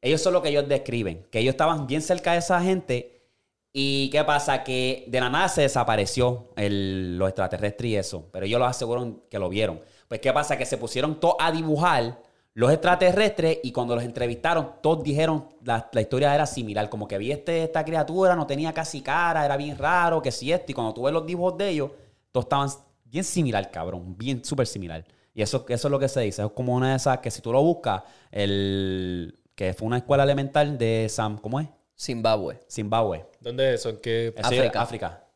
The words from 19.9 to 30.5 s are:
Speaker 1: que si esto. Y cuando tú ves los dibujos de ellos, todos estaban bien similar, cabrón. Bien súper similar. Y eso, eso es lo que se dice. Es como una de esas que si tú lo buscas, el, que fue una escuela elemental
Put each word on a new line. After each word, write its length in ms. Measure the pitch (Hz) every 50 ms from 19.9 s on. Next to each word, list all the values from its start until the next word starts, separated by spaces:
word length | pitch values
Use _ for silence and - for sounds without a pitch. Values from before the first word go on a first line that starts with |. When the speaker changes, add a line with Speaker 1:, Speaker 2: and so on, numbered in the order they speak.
| 175 180 175 170 165 160
Speaker 1:
que 100 | - 135
si 200 | 117 - 120 131
esto. 200 | 160 180 180 -
Y 40 | -
cuando 180 | - 120 110 110
tú 100 | - 123
ves 100 | 139 151
los 120 | 165 156
dibujos 320 | 160 175 175 175 185 180 160
de 120 | 196 202
ellos, 220 | 180 151 139 - - - - _ _ _ _ _
todos 140 | _ 127 120
estaban 240 | - 147 139 139 135 135 - - _ _ _ _
bien 180 | _ 117 151 190
similar, 460 | - - 185 160 131 107 101 98 -
cabrón. 460 | - 87 82 85 92 87 87 90 92 90
Bien 260 | 113 127 135 120 120
súper 220 | - - 135 123 -
similar. 380 | - 107 92 87 80 80 80 _ _ _ _ _ _
Y 80 | - 110
eso, 200 | 104 - 131 - -
eso 180 | 123 117 - 143
es 40 |
lo 80 | 143 135
que 100 | 135 131
se 100 | - 135
dice. 220 | 120 104 98 - 104
Es 80 | 107
como 220 | - - 127 123 123
una 140 | 123 127 131
de 60 | 135 131
esas 220 | - 143 127 123
que 120 | - -
si 80 | - -
tú 140 | - 117 117
lo 80 | 131
buscas, 400 | 147 165 175 165 - 123 98 92 - - - - _ _
el, 1080 | - 104 101 101 98 98 98 98 98 98 98 95 95 92 92 92 90 87 85 - - _ _ _ _
que 180 | - 101 92 90
fue 140 | - - 110
una 100 | 120 123
escuela 260 | 120 - 143 139 139
elemental 540 | 139 139 139 139 135